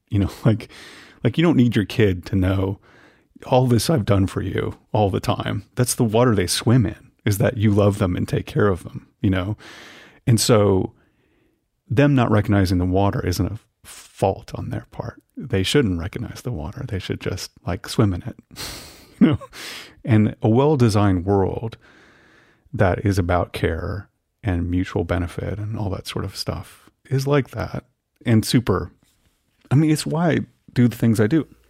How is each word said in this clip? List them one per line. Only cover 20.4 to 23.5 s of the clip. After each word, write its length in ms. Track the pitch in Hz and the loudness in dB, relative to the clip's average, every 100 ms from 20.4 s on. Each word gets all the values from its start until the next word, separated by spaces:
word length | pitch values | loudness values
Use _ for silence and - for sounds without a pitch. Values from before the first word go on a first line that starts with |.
a 60 | 113 | 2
well-designed 760 | 113 143 147 117 104 101 90 92 | 4 4 4 4 4 2 2 2
world 520 | 101 90 - 113 - _ - _ _ _ _ _ _ _ | 2 0 -2 -8 -12 _ -20 _ _ _ _ _ _ _
that 320 | - 98 - 101 | 0 2 2 0
is 120 | 95 | 0
about 320 | 87 90 - | 2 0 -2